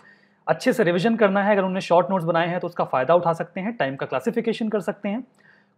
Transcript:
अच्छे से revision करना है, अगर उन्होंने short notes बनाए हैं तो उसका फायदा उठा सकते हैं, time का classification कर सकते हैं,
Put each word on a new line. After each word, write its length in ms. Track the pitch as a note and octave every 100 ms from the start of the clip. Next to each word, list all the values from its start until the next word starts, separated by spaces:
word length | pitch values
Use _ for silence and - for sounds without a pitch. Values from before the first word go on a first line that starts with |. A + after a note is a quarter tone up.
| - - _ _ -
अच्छे 240 | E3 C4
से 120 | A#3
revision 320 | F3 F3 A3 A3+
करना 260 | G3+ G3
है, 100 | G3+
अगर 80 | G3+
उन्होंने 200 | F#3 F#3
short 300 | - F3 F3+
notes 140 | F#3+
बनाए 240 | D#3+ E3+ E3+
हैं 120 | F3+
तो 60 | F3
उसका 180 | -
फायदा 300 | F3+ C3 C3
उठा 180 | F3 E3+
सकते 280 | E3 E3+ F#3+
हैं, 120 | G3
time 240 | A#3 C3+ C3+
का 100 | C#3+
classification 640 | C3 A#3 - - - A3
कर 120 | G#3
सकते 280 | F#3+ G3 G3+
हैं, 180 | A3 - _ _ _ _